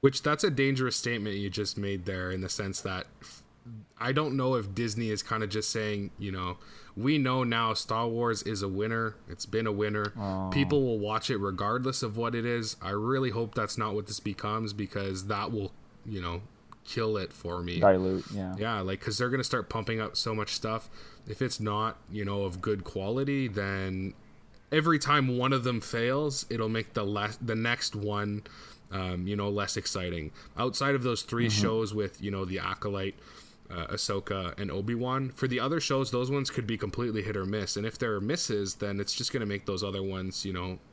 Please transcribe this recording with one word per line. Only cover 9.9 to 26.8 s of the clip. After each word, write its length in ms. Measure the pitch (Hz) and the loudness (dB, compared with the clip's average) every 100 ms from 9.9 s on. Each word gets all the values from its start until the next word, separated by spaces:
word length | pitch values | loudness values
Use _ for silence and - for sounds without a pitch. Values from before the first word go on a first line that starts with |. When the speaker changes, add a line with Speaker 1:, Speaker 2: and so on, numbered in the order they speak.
| 107 104 117 | 2 0 -2
Speaker 2:
Oh. 300 | 101 95 95 | -2 0 0
Speaker 1:
People 320 | 92 135 143 | 2 4 4
will 160 | 131 113 | 4 2
watch 300 | 104 110 - | 0 0 0
it 60 | 117 | 0
regardless 640 | 98 92 101 120 127 127 | 0 0 0 2 0 0
of 140 | 120 107 | -2 -2
what 180 | 117 | 0
it 120 | 117 117 | 0 0
is." 300 | 120 110 - | 0 -2 -4
I 100 | 92 | -4
really 400 | 104 110 131 131 | 0 2 2 2
hope 240 | 107 117 | 0 -2
that's 220 | 120 107 - | 0 -2 0
not 180 | 110 | 0
what 120 | 107 101 | -2 -2
this 120 | - | -4
becomes, 540 | - 98 107 107 110 | -4 -2 -2 0 -2
because 540 | 104 101 104 98 95 98 | -2 -4 -2 -2 -2 -2
that 260 | 104 104 | 0 0
will, 200 | 113 95 - - - - | -2 -4 -8 -20 -16 -8
you 160 | 104 | -6
know, 180 | 87 87 104 - - - | -4 -4 -8 -18 -20 -20
kill 320 | - - 113 104 | -8 -2 0 0
it 160 | 92 | -4
for 300 | - 85 87 | -6 -6 -4
me. 160 | 87 87 | -2 6
Speaker 2:
Dilute, 460 | 98 92 92 95 - | 8 8 6 0 -2
yeah. 220 | 104 92 95 | -6 -4 -2
Speaker 1:
Yeah, 220 | 110 110 | -2 -2
like, 200 | 95 98 | -2 -4
'cause 160 | - 104 | -2 0
they're 140 | 123 | 2
gonna 140 | 131 | 0
start 240 | 123 127 101 | 0 -2 -2
pumping 320 | 113 107 113 | -4 -2 -2
up 160 | 107 - | -2 -2
so 180 | - | 0
much 180 | 107 104 | 0 -2
stuff. 380 | - 110 110 - - - - - | -2 -2 -4 -6 -14 -16 -16 -12
If 120 | 107 | -2
it's 200 | 131 - | -2 0
not, 360 | 107 104 110 - - | 0 0 0 -4 -8
you 140 | 104 | -4
know, 180 | 98 101 | -2 0
of 180 | 98 90 | 0 -2
good 220 | 98 104 | 0 0
quality, 640 | 92 98 95 120 135 139 131 | 0 -4 0 0 2 2 0
then 680 | 101 98 98 95 92 95 - - - - - - | 0 0 0 0 -2 -4 -6 -18 -20 -20 -20 0
every 260 | 156 156 156 | 2 4 2
time 400 | 143 147 131 123 | 6 6 6 4
one 140 | 127 | 4
of 100 | 131 | 4
them 180 | 120 117 | 2 0
fails, 640 | - 117 120 135 151 135 - | 0 0 2 2 2 -2 -2
it'll 180 | 117 110 | 0 2
make 260 | 113 | 0